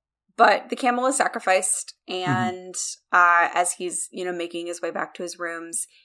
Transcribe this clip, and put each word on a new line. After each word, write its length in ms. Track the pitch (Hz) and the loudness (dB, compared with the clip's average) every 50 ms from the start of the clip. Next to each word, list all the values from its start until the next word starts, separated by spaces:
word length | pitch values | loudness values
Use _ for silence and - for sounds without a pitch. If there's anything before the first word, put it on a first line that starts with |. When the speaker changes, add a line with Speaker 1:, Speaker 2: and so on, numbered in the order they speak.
| _ _ _ _ _ _ _ | _ _ _ _ _ _ _
Speaker 1:
But 340 | - 226 208 202 - - - | 4 6 6 6 4 0 -4
the 60 | 247 | -6
camel 320 | - 269 240 240 247 254 262 | -2 0 0 0 2 0 0
is 100 | 269 - | 2 2
sacrificed, 800 | 190 - - 233 - 190 185 196 190 - - - - - - _ _ - | 0 -2 -2 -2 2 2 2 4 2 0 -2 -4 -6 -8 -14 _ _ -10
Speaker 2:
Mm-hmm. 200 | 185 180 180 180 | -8 -4 -2 0
Speaker 1:
and, 440 | 180 185 185 185 185 185 185 185 180 - - - - - _ _ | 0 0 0 0 -2 -6 -10 -12 -10 -8 -8 -8 -10 -12 _ _
uh, 380 | - 180 175 175 175 170 170 - - | 4 6 6 8 6 6 4 4 2
as 200 | 180 180 175 - | 0 0 0 -2
he's, 340 | - 180 175 - - - - | -4 -6 -6 -4 -6 -8 -8
you 120 | - 180 180 | -8 -6 -6
know, 80 | 180 | -4
making 360 | 180 170 170 170 - 170 170 175 | -4 -4 -6 -6 -8 -8 -8 -8
his 140 | 170 - | -8 -6
way 100 | - 165 | -6 -6
back 220 | 165 - 165 - - | -4 -6 -6 -6 -8
to 80 | - 180 | -10 -10
his 160 | 175 175 180 | -10 -8 -8
rooms, 480 | 175 165 165 165 165 165 165 - - - _ _ _ | -8 -8 -8 -10 -10 -8 -8 -8 -8 -8 _ _ _